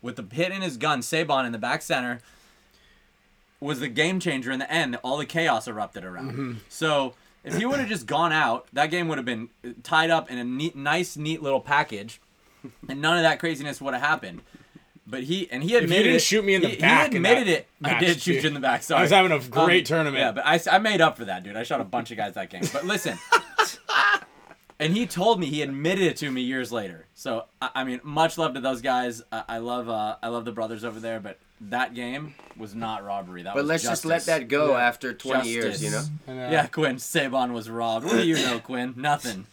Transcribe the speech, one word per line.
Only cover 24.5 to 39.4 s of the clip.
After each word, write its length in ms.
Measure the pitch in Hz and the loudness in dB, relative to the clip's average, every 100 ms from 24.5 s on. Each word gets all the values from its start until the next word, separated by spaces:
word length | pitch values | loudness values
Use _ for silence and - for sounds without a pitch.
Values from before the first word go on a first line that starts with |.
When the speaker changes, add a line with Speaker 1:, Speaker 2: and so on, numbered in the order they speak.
| - _ - | -20 _ -4
Speaker 1:
and 160 | 156 196 | 0 2
he 100 | 240 | 0
told 340 | 175 202 220 | 2 4 4
me, 60 | 156 | 2
he 160 | 151 | -2
admitted 420 | 143 135 156 196 | -4 -2 0 2
it 120 | 180 127 | 2 0
to 120 | 147 | -4
me 120 | 127 | -4
years 300 | 123 131 120 | -2 -4 -4
later. 340 | 117 98 82 - | -6 -6 -12 -20
So, 300 | - 135 113 - _ | -12 -6 -6 -6 _
I, 100 | 131 135 | -6 -4
I 80 | |
mean, 160 | 131 123 | -4 -6
much 360 | 151 147 165 165 | -6 2 2 2
love 160 | 156 | -2
to 60 | 131 | -2
those 200 | 127 127 | -4 -2
guys. 400 | 131 127 123 117 - | 0 0 -2 -6 -10
I, 100 | 113 - | -10 -8
I 100 | 117 | -8
love, 300 | 117 123 117 | -6 -6 -4
uh, 280 | 110 107 - | -4 -4 -6
I 60 | 117 | -6
love 160 | 120 | -6
the 80 | 113 | -6
brothers 320 | 113 110 113 | -6 -6 -6
over 160 | 117 110 | -8 -8
there, 200 | 113 113 | -8 -8
but 180 | 95 - _ _ | -8 -16 _ _
that 320 | 104 120 120 | -6 -2 -2
game 400 | 120 120 135 151 143 - - | -4 -8 -8 -12 -16 -20 -16
was 180 | 107 | -14
not 300 | 104 113 107 | -8 -6 -6
robbery. 380 | 101 98 90 90 | -6 -8 -8 -12
That 120 | 87 | -6
Speaker 3:
But 80 | 113 | -4
Speaker 1:
was 40 | 147 | 0
Speaker 3:
let's 140 | 165 | 0
just 220 | - - | 0 -2
let 120 | 160 165 | 0 0
Speaker 1:
justice. 100 | 165 160 | 2 -2
Speaker 3:
that 100 | 117 | 0
go 240 | 143 151 | 2 4
Speaker 2:
Yeah. 60 | 127 120 | 4 2
Speaker 3:
after 260 | 120 131 | 0 -8
twenty 360 | 113 131 131 120 | -8 -2 0 0
years, 320 | 117 110 101 | -2 -2 -2
you 80 | 107 | -2
know? 60 | 107 | -2
Speaker 1:
Justice. 140 | 151 151 - | -4 -8 -10
Speaker 2:
I 40 | |
know. 160 | 127 127 | -8 0
Speaker 1:
Yeah, 160 | 156 147 | 0 0
Quinn, 300 | - 151 123 | 0 0 -2
Saban 560 | - 165 135 131 123 | -2 -2 0 0 -2
was 160 | 120 110 | -4 -8
robbed. 360 | 113 117 113 117 | -4 -2 -2 0
What 80 | |
do 120 | 113 165 | 2 2
you 100 | 160 | 2
know, 240 | 131 117 | 0 -2
Quinn? 340 | - 127 127 127 | -6 -6 -6 -4
Nothing. 500 | 147 143 127 98 | 0 0 -2 -8